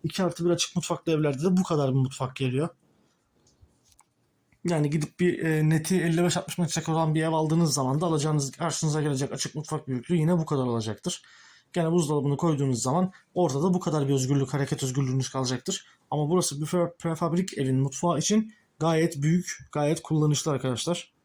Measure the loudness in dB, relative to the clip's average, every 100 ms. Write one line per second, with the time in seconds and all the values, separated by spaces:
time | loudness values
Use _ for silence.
0 | -4 -2 -2 0 0 0 -2 -4 -4 -4
1 | 0 2 2 0 2 2 2 2 2 2
2 | 0 -2 -8 -2 -2 0 -4 _ _ _
3 | _ _ _ _ _ _ _ _ _ -20
4 | _ _ _ _ _ _ -2 0 0 0
5 | -4 0 0 0 0 2 4 2 2 0
6 | 2 2 2 0 -4 -4 -2 -2 -2 0
7 | 2 2 0 0 2 2 2 2 0 0
8 | 2 0 2 0 -2 -4 -4 -2 -2 0
9 | 0 -2 -2 -4 -6 -8 -6 -8 -4 -6
10 | 0 2 4 2 0 0 0 -2 -4 -6
11 | -8 -8 -14 -20 -20 -20 _ -2 2 2
12 | 2 0 0 2 2 2 0 0 0 0
13 | 0 -4 _ 0 0 2 0 0 0 0
14 | 2 2 2 0 0 -2 -2 -2 -2 0
15 | 0 0 -2 -2 -2 -4 -4 -8 -10 _
16 | _ -2 2 2 0 -4 -2 0 0 -4
17 | -6 -2 0 0 -2 -2 0 2 0 0
18 | 0 0 2 2 0 -12 _ _ 0 2
19 | 2 0 2 0 -2 -12 -8 -2 0 0
20 | -2 0 2 0 -2 -2 -2 -4 -4 -4
21 | -8 _